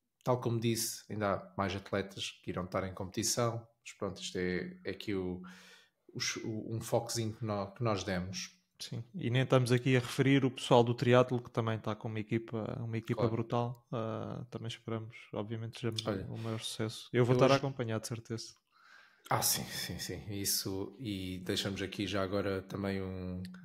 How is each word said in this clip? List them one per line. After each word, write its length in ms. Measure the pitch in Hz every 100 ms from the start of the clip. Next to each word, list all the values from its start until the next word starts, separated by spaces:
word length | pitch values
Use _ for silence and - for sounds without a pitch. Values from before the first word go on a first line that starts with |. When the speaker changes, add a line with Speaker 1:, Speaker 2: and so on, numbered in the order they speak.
| _ _
Speaker 1:
Tal 160 | 135 123
como 200 | 123 117
disse, 440 | 117 113 - - -
ainda 240 | 107 101
há 200 | 90 - -
mais 180 | 98 95
atletas 560 | - 101 95 - - -
que 80 | -
irão 140 | 90 90
estar 200 | 95 95
em 60 |
competição, 720 | 92 92 110 101 - 117 117 - _
mas 100 | - -
pronto, 240 | 101 92
isto 160 | - 95
é, 420 | 90 90 - -
é 80 | 98
aqui 220 | 95 -
o, 280 | 98 90 90 - - - - _ _ -
o, 60 | 127 - - 110
o, 280 | 110 - 110
um 60 |
focozinho 520 | - 117 - 120 110
que 120 | 107 110
nó-, 220 | 104 98
que 120 | -
nós 200 | 113 98
demos. 480 | 95 90 92 92 - _ _ _
Speaker 2:
Sim, 240 | - 120 -
e 160 | 185 117
nem 140 | 127
estamos 280 | 123 131 120
aqui 240 | 123 131 127
a 40 |
referir 440 | 120 - 131 139
o 80 | 131
pessoal 320 | - - 127
do 100 | 120
triatlo, 480 | 120 123 123 127 123
que 100 | 120
também 240 | - 113 110
está 200 | 110 104
com 120 | 120
uma 100 | 110
equipa, 580 | 104 113 113 113 107 -
uma 160 | 113 113
equipa 240 | 110 120
Speaker 1:
Claro. 100 | 113
Speaker 2:
brutal. 560 | 113 113 120 120 127 -
Ah, 540 | 127 110 110 110 123 123
também 180 | 117 113
esperamos, 480 | - - 113 110 - -
obviamente, 460 | 110 104 113 113 -
sejamos 260 | 117 113 110
Speaker 1:
Olha, 180 | 101 -
Speaker 2:
o 100 | 113
maior 220 | 113 110
sucesso. 500 | - - 110 - -
Eu 100 | 120
vou 100 | 120
Speaker 1:
eu 40 | 127
Speaker 2:
estar 80 | 131
a 100 | 135
Speaker 1:
hoje 20 |
Speaker 2:
acompanhar, 400 | 139 135 113 110
de 80 | -
certeza. 460 | 110 - 113 - - _ _ - - - _ -
Speaker 1:
Ah, 120 | 120
sim, 220 | - -
sim, 340 | - - - 85
sim. 260 | - 87 98
Isso, 680 | 101 98 - 104 95 98 -
e 400 | 113 95 92 92 92
deixamos 360 | 98 107 95
aqui 240 | 95 - 98
já 160 | 101
agora 400 | 95 101 98 95
também 380 | - 98 98 98
um, 400 | 95 92 92 90 92 -